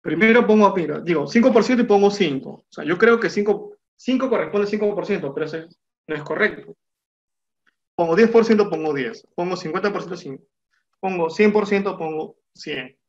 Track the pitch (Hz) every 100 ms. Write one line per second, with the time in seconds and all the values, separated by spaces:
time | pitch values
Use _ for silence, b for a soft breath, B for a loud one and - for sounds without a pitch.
0 | - 156 220 233 202 214 202 190 156 151
1 | 165 165 139 233 254 233 208 247 220 202
2 | 202 202 175 135 139 139 _ - 151 175
3 | 220 233 226 - 202 180 - - _ _
4 | - 254 262 214 160 202 202 214 208 175
5 | 165 196 147 - 151 160 160 _ _ _
6 | - 151 147 160 208 - - - _ _
7 | _ _ _ _ _ _ _ _ _ -
8 | 170 170 220 226 226 214 202 165 156 139
9 | 120 113 _ - 175 175 170 185 208 180
10 | 165 175 143 135 _ _ _ _ _ _
11 | 190 185 165 160 208 208 202 202 196 180
12 | 160 156 - _ _ _ - 139 127 _